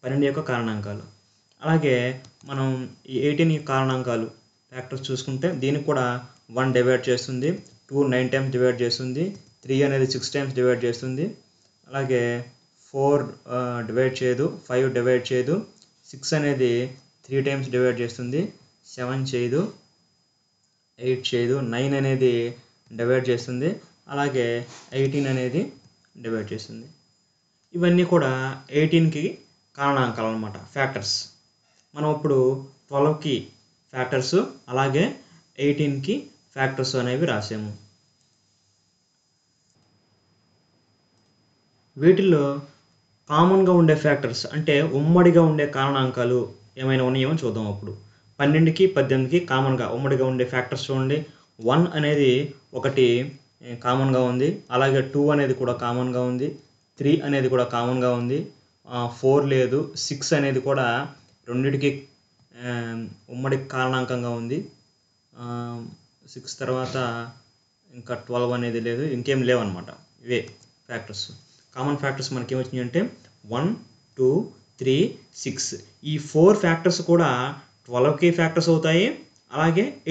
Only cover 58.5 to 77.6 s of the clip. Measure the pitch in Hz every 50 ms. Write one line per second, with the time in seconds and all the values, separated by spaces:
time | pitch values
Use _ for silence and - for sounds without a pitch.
58.5 | - _ _ _ _ _ _ - 123 123 120 117 - - - 131 139 147 143 139
59.5 | 135 131 127 117 127 147 156 - - - - - - 135 - - 165 143 139 139
60.5 | 131 127 - 139 139 131 127 117 117 139 143 143 - - _ _ _ _ _ 117
61.5 | 120 127 135 139 139 135 143 139 135 - - - _ _ _ _ _ _ _ _
62.5 | _ 117 123 123 120 120 120 117 113 113 113 101 - - _ - 123 127 131 135
63.5 | 135 131 135 - 135 131 127 127 131 127 127 123 127 123 120 120 120 117 117 117
64.5 | 135 175 202 - - _ _ _ _ _ _ _ _ _ _ _ _ 117 120 120
65.5 | 120 120 120 120 117 117 113 113 107 - _ _ _ _ _ - - 127 - -
66.5 | - - 131 123 127 127 127 123 - 131 127 117 117 117 117 123 - - _ _
67.5 | _ _ _ _ _ _ _ 185 131 123 113 120 120 117 - - 123 123 123 123
68.5 | 123 120 120 120 113 117 110 117 117 123 147 156 131 120 120 143 139 131 123 123
69.5 | 127 120 110 101 90 90 85 - - - _ _ _ _ 117 120 123 104 - -
70.5 | - _ _ _ _ _ _ - 120 107 101 - 101 - - - - - _ _
71.5 | _ _ _ _ _ 127 135 147 143 143 143 135 131 135 131 - 131 127 120 -
72.5 | 131 127 127 131 131 127 123 120 135 175 220 247 - - - _ _ _ - 104
73.5 | 117 123 151 196 233 - - _ _ _ _ _ _ - 127 131 143 190 233 -
74.5 | - - _ _ _ - 127 131 131 147 202 269 - - - _ _ - - 135
75.5 | - - - - - - - - _ _ - 147 151 151 - - - 156 165 196
76.5 | 208 208 - 170 165 165 - 180 170 - 165 - 170 170 165 139 123 123 127 139
77.5 | 139 -